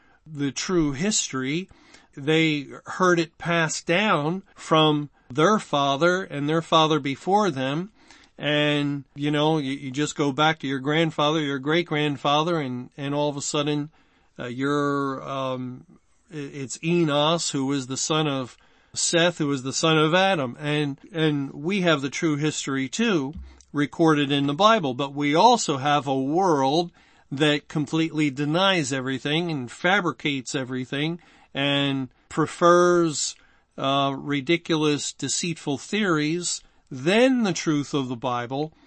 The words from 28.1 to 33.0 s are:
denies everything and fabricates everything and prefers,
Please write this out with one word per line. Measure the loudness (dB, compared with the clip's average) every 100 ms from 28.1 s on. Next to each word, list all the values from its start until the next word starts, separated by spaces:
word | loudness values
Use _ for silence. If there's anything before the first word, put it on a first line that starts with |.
| 0 -2
denies | 0 0 2 2 2 0
everything | -2 -2 -4 -2 -2 -2
and | -4 -6
fabricates | -4 0 2 0 -2 -4 -4 -4 -6
everything | -4 -6 -6 -4 -4 -6 -12 -20 _
and | -4 -2 0 0 -2 -6 _ -8
prefers, | -2 -2 4 6 8 6 4